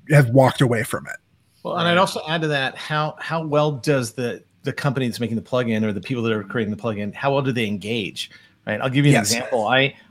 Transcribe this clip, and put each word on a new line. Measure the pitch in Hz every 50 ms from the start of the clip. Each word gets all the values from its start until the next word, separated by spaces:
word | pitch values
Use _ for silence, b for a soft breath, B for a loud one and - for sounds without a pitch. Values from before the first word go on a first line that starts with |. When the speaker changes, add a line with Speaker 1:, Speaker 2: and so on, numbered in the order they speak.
| - -
Speaker 1:
have | 156 143 139 117
walked | 117 135 131 123 - -
away | 143 120 117 110
from | 107 - - - -
it. | - - - _ _ _ _ _ _ _ _
Speaker 2:
Well, | - 170 175 175
and | 170 175
I'd | 170 180
also | 196 185 - 226 - 156
add | 160 170
to | 160 156
that, | 147 139 135 123 -
how, | - - - 156 151 151 151 - -
how | - - 156 170 160
well | 156 143 151 151 156 147
does | 127 - 151 147 135 120 110 -
the, | - 123 117 95 - - _ _ _ -
the | 135 127
company | - - 143 120 135 131 120
that's | 104 -
making | 120 110 117
the | 110
plugin | - - - 127 123 117 110 107 110
or | 107 104
the | 101
people | 87 - 135 120 113
that | 113 110
are | 107 101
creating | - - 123 110 104 107
the | -
plugin, | - 117 107 101 104 104 92
how | - - 139 139
well | 139 135
do | 135
they | 117 123 113 101
engage? | 104 98 87 104 117 117 98 80 - - - b b b b b b b _
Right? | 107 107 107
I'll | - 135
give | 123 143 143
you | 147
an | 135
Speaker 1:
Yes. | 117 104 101 120
Speaker 2:
example. | 117 127 - 135 117 107 107
I, | 123 131 135 139 b b b b